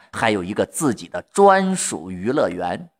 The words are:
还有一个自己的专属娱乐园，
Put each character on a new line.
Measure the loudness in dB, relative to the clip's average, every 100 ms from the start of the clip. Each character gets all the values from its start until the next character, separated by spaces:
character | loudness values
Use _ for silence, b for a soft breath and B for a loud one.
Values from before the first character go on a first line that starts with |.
| b
还 | -2 0
有 | 0
一 | -2
个 | -2 -4
自 | 0 -2
己 | -2 -6
的 | -12
专 | -6 4 6 6 2 -2
属 | -4 -8 -10
娱 | -6 -2
乐 | 0 -2
园， | -2 -6 -6 -10